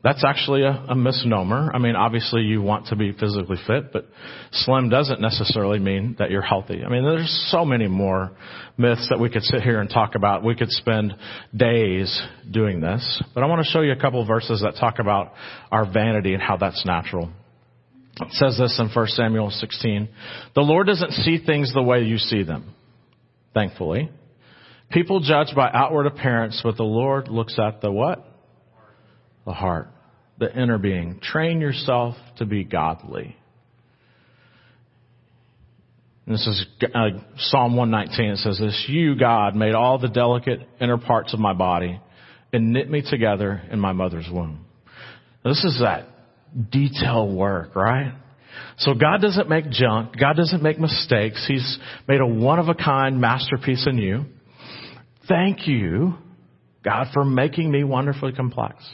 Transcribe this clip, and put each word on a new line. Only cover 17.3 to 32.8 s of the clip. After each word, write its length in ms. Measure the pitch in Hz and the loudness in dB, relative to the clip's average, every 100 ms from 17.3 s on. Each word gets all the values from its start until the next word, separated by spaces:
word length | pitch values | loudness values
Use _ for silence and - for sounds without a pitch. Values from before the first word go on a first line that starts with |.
| 85 _ _ _ _ _ - _ - | -10 _ _ _ _ _ -20 _ -12
It 140 | - | -8
says 240 | - 139 113 | 2 2 4
this 200 | 123 - | 0 0
in 100 | 110 | 0
First 260 | 120 110 - | 0 0 0
Samuel 360 | 113 110 104 | 0 0 -2
sixteen, 580 | - 110 - 117 101 107 - - - - | -6 -10 -4 -2 -2 -4 -10 -16 -16 -2
"The 100 | - | 2
Lord 240 | 147 165 196 | 4 4 4
doesn't 240 | 190 170 | 2 -2
see 260 | - 165 165 | 0 0 0
things 340 | 160 147 139 | 2 0 2
the 80 | 131 | 2
way 220 | 123 123 | 4 4
you 140 | 113 113 | 2 0
see 260 | - 110 | 0 -2
them, 320 | 85 78 - - _ _ _ _ _ _ _ | -2 -6 -10 -20 _ _ _ _ _ _ _
thankfully. 560 | 117 98 - 82 92 156 - _ _ _ - - - _ | -2 -2 -4 -4 -4 -4 -10 _ _ _ -20 -20 -20 _
People 320 | 170 170 190 | 0 2 0
judge 340 | 143 151 151 139 | 2 2 2 2
by 160 | 127 | 2
outward 340 | 120 135 151 143 | 4 2 2 0
appearance, 520 | 143 131 117 113 - | 0 0 0 0 -2
but 140 | 120 107 | -4 0
the 80 | |
Lord 460 | 110 110 135 135 131 | 0 0 0 0 -2
looks 280 | 113 110 - | -4 -2 0
at 220 | 107 107 | -2 -2
the 120 | 104 | -4
what? 320 | 101 143 180 - _ _ _ _ _ _ _ _ _ _ _ - | 0 0 -2 -10 _ _ _ _ _ _ _ _ _ _ _ -12
The 80 | |
heart, 360 | 87 92 82 - - _ _ _ - | -4 -2 -2 -6 -20 _ _ _ -6
the 180 | 117 127 | -4 0
inner 220 | 120 110 | 0 2
being. 420 | 98 92 82 92 | 0 -2 -4 -8
Train 420 | - 156 165 165 | -6 -2 0 0
yourself 540 | 147 131 - 123 120 120 - - | -2 -2 0 0 0 -6 -18 -8
to 80 | 107 | -4
be 180 | 104 | -2
godly." 720 | 90 90 | -2 -2